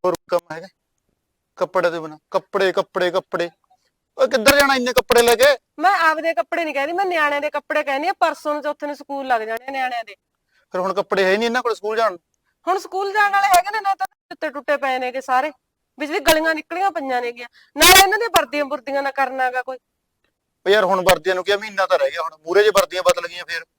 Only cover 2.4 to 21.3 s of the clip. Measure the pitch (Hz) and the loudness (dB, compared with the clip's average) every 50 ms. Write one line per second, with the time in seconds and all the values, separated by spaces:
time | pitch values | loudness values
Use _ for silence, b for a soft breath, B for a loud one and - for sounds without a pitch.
2.4 | - _ - 202 190 190 175 202 180 _ _ 190 214 175 165 185 - _ - 170 | -6 _ -2 0 0 2 0 0 -4 _ _ -2 -2 0 0 -2 -4 _ -6 -6
3.4 | 175 170 _ _ _ _ _ _ _ _ _ _ _ _ _ - 269 - 285 226 | -6 -6 _ _ _ _ _ _ _ _ _ _ _ _ _ 0 0 2 2 2
4.4 | 214 208 277 285 285 277 269 262 247 247 247 254 - _ 233 233 233 233 240 214 | 4 4 4 4 4 4 2 0 0 0 -2 -2 0 _ 4 4 6 4 4 6
5.4 | 254 294 277 - _ _ _ - 302 370 403 359 330 320 311 311 311 330 330 339 | 4 4 4 2 _ _ _ 0 2 2 2 4 2 2 0 0 -2 -2 -2 -2
6.4 | 330 _ 339 339 339 311 269 277 277 302 349 370 403 370 359 320 302 294 294 285 | -4 _ -4 -4 -4 -4 -4 -4 -4 -2 -2 -2 -2 -2 0 0 0 0 0 -2
7.4 | 285 302 - 294 _ _ 302 302 302 285 269 269 302 359 392 _ 359 320 294 - | -4 -4 -6 -6 _ _ -4 -2 -2 -2 -4 -2 -2 -4 0 _ 0 0 0 -4
8.4 | - 302 294 302 262 294 294 _ 302 294 294 277 285 - 277 277 269 262 247 226 | -6 -6 -6 -4 -4 -6 -8 _ -8 -10 -10 -12 -12 -10 -10 -8 -2 -2 -2 -2
9.4 | 220 220 226 233 247 262 277 269 262 254 240 233 226 214 196 _ _ _ _ _ | -2 -6 -8 -8 -8 -8 -6 -6 -6 -4 -6 -8 -10 -12 -18 _ _ _ _ _
10.4 | _ _ _ _ _ _ - 185 180 190 185 202 196 _ 208 190 196 185 190 214 | _ _ _ _ _ _ -6 -4 -2 -2 -2 -2 -2 _ 0 2 2 2 2 2
11.4 | 233 233 233 254 240 240 220 - - 208 220 220 226 214 180 - _ _ _ _ | 0 -2 -2 -2 -2 -2 -4 -4 -6 -4 -2 0 0 0 -2 -6 _ _ _ _
12.4 | _ _ _ _ _ 330 370 392 - 359 - 370 403 403 381 427 415 403 392 392 | _ _ _ _ _ -2 -2 -2 -4 -6 -6 -6 -6 -2 0 0 0 2 2 2
13.4 | 392 403 370 349 359 392 415 440 392 392 392 _ 381 - _ _ _ _ 330 _ | 2 4 4 4 2 2 -6 -4 -2 -2 -4 _ -6 -10 _ _ _ _ -12 _
14.4 | 320 302 247 285 247 - 294 277 277 262 262 254 254 247 240 269 262 - 254 254 | -8 -8 -8 -8 -4 -2 -2 -2 -2 -2 -2 -2 -4 -6 -6 -8 -4 0 0 0
15.4 | 269 311 294 _ _ _ _ _ _ _ _ - 302 285 311 415 269 330 311 311 | 0 -2 -8 _ _ _ _ _ _ _ _ -10 -8 -4 -4 -2 2 2 2 4
16.4 | 320 320 320 311 - _ 339 359 392 392 - 339 277 269 254 247 247 240 240 240 | 2 0 -2 -2 -6 _ -4 -2 -2 -2 -2 -4 -6 -4 -4 -4 -4 -6 -10 -10
17.4 | 240 240 b b b b b 285 311 349 370 370 392 392 415 427 466 453 415 349 | -18 -18 b b b b b 4 6 8 8 8 8 6 4 -2 -2 0 0 0
18.4 | 294 - - 294 285 262 285 285 233 277 269 277 277 277 262 - - 247 262 262 | 0 0 -4 -4 -4 -4 -6 -8 _ -4 -4 -2 -2 -2 -2 -2 -4 -2 -2 -4
19.4 | 254 254 247 254 247 - 262 247 _ _ _ _ _ _ _ _ _ _ _ _ | -4 -2 -2 -4 -8 -8 -12 -14 _ _ _ _ _ _ _ _ _ _ _ _
20.4 | _ _ _ _ _ 185 202 214 190 180 196 190 175 190 180 170 - 185 | _ _ _ _ _ 2 4 4 4 2 0 0 4 2 2 2 2 -2